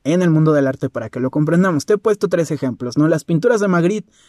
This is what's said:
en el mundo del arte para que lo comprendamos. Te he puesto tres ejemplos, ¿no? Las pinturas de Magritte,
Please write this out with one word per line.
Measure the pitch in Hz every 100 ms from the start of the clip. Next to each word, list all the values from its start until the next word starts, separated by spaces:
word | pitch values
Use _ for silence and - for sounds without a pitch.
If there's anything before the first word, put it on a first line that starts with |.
en | 139 175
el | 175
mundo | 156 156
del | 147 139
arte | 131 135
para | 123 110
que | 123
lo | 131
comprendamos. | 151 151 165 190 151
Te | -
he | 208
puesto | 214 208 196
tres | 175 160
ejemplos, | 151 131 113 123 131
¿no? | 156
Las | 160
pinturas | - 165 240 226
de | 202
Magritte, | 175 170 214 - _